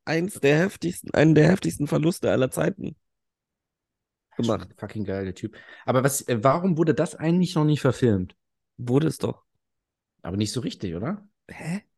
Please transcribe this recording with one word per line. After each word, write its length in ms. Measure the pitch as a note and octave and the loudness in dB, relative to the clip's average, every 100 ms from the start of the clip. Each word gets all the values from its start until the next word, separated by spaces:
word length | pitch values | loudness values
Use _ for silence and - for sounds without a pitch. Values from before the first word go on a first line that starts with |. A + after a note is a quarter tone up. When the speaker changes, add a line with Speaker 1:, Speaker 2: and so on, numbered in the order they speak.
| - | -6
Speaker 1:
eins 340 | D#3+ F#3+ - | -4 -4 0
der 200 | C#3 D3+ | 2 4
heftigsten, 520 | G3 - E3+ - - | 2 -2 -8 -8 -2
einen 200 | - D#3 | 4 6
der 140 | D3+ D3+ | 8 6
heftigsten 380 | F#3+ E3+ - D3 | 4 0 -4 -2
Verluste 420 | C#3+ D#3 - G#2+ | 0 0 0 0
aller 220 | A2 C3 | 2 0
Zeiten 440 | - E3 - - - _ _ _ _ _ _ _ _ _ _ _ _ _ - | 0 -4 -4 -10 -12 _ _ _ _ _ _ _ _ _ _ _ _ _ -4
gemacht. 300 | A#2 G2 F#2 | -2 -2 -6
Speaker 2:
Schon 80 | - | -14
fucking 260 | G#2 G#2+ G2 | -12 -8 -6
geil, 180 | G2 F#2+ | -6 -6
der 80 | - | -8
Typ. 200 | G#2+ - - - - | -12 -12 -20 -10 -2
Aber 180 | B2 | 0
was, 240 | C3+ - - | 0 -2 -4
äh, 160 | A#2 | 0
warum 340 | C3 D#3+ F#3 D#3 | 2 2 0 2
wurde 160 | E3 | 2
das 220 | C#3+ E3+ - | 0 -2 -4
eigentlich 400 | D#3+ F3+ F3 D#3+ | 0 0 0 2
noch 80 | D3+ | 2
nie 120 | D3+ | 2
verfilmt? 580 | C3 - A#2+ G2 F2+ _ _ _ _ - | 0 2 2 2 -2 _ _ _ _ -10
Speaker 1:
Wurde 300 | A#2+ C3+ D#3 | 0 0 0
es 100 | - | -2
doch. 260 | A#2 - _ _ _ _ _ _ _ _ | -6 -8 _ _ _ _ _ _ _ _
Speaker 2:
Aber 160 | - G2 | -8 -4
nicht 140 | G#2+ | -4
so 80 | B2 | -4
richtig, 340 | D3 - G2 E2 | -8 -8 -8 -6
oder? 320 | B2+ G#3 - _ - | -6 -8 -14 _ -20
Speaker 1:
Hä? 340 | - D#3 F#3+ - | -14 -10 -10 -12